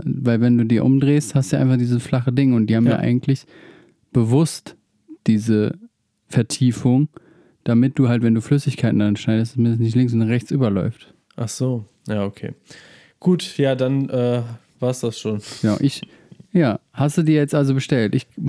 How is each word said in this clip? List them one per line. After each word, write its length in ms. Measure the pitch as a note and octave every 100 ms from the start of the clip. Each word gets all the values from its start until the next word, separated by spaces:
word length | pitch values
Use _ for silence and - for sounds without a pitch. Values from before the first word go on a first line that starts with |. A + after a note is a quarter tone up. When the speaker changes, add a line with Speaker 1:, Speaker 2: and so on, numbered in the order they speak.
| D3
Speaker 1:
weil 360 | C3+ B2+ A2+
wenn 160 | A#2+ A#2+
du 80 | A2+
die 140 | A2+
umdrehst, 560 | C3 C3+ C#3 D3 D3 C#3+
hast 160 | C3
du 60 | C#3
ja 40 |
einfach 160 | C3 B2+
dieses 240 | A#2+ B2
flache 300 | - C3 B2+
Ding 220 | B2 C#3
und 140 | A#2+ G#2+
die 80 | A2+
haben 100 | A#2
ja 80 |
Speaker 2:
Ja. 60 | A#2
Speaker 1:
eigentlich 460 | A#2+ B2 - C3+ - - - - _ _ _
bewusst 640 | A#2+ A2 C3 D#3+ - - - _ _ - - -
diese 500 | G#2+ A2 G#2+ G#2+ F#3 A#3 _ _ _ _
Vertiefung, 840 | - A#2 - B2+ A2+ B2+ B2+ D3+ - - _ _ _
damit 360 | - A#2 C3 C3
du 80 | B2+
halt, 160 | A#2+
wenn 120 | A#2 A2+
du 60 |
Flüssigkeiten 580 | - D3 C#3+ - A2+ G#2+
dann 160 | G#2 G#2
schneidest, 360 | - A2 A2+
zumindest 280 | B2 A#2 A#2
nicht 140 | A2+ A2+
links 180 | B2+
und 80 | A2+
rechts 260 | A2 B2 -
überläuft. 600 | C#3+ A#2+ G2 G2 - - _ _ -
Speaker 2:
Ach 140 | A2+
so, 360 | - B2+ B2 G#2 _ -
ja, 160 | G#2+ G2+
okay. 280 | G2 - - _ - - - _ _
Gut, 380 | F3 F3+ - -
ja, 180 | C3+ B2+
dann, 340 | B2+ C#3 C3+
äh, 320 | B2+ B2 A#2+ A#2 A#2 _ _
war's 220 | B2 B2+
das 180 | A#2+ A2
schon. 220 | A2+ G#2 - -
Speaker 1:
Ja, 160 | A2 G#2
ich, 200 | C#3 - - - _ - -
ja, 260 | F3+ C#3+ G#2+ -
hast 240 | - C#3+ D3
du 60 |
die 100 | D#3
jetzt 200 | D3+ C#3+
also 200 | D3 C#3
bestellt? 420 | C3+ - C3+ G#2+ C3
Ich 120 | - -